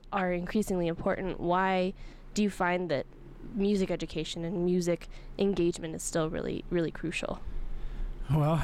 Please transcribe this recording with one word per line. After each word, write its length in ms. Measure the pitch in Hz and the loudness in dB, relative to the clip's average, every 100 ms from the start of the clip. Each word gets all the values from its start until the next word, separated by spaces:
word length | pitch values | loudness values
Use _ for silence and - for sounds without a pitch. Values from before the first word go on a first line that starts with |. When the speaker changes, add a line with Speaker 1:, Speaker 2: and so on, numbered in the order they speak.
| - | -6
Speaker 1:
are 180 | 202 185 | -2 0
increasingly 560 | 180 180 220 202 185 170 | 0 0 0 2 2 2
important, 520 | 170 196 - 190 - | 2 0 0 0 -2
why 560 | 170 180 190 185 185 - - - - - | 2 4 4 4 2 -2 -10 -14 -6 0
do 80 | |
you 80 | 208 | 2
find 360 | - 175 180 175 | 2 2 2 2
that 160 | 135 - - - - - 202 | -2 -2 -10 -16 -14 -8 0
music 340 | 202 208 190 | 4 4 2
education 560 | 170 165 165 160 175 170 | 0 -2 -4 -4 -4 -4
and 180 | 180 | 0
music 440 | 175 180 175 170 - - - - | 2 4 2 0 -4 -12 -8 0
engagement 560 | 196 185 175 180 170 160 | 2 4 2 0 -4 -6
is 80 | |
still 260 | - 170 160 | -2 0 0
really, 340 | 170 - - - | 0 -4 -4 -2
really 220 | 175 160 | 0 0
crucial? 480 | - 160 - - - - - - - - - - - - | -2 -4 -2 -4 -4 -4 -4 -2 -2 -4 -2 -4 -4 0
Speaker 2:
Well, 320 | 156 151 160 | 2 4 4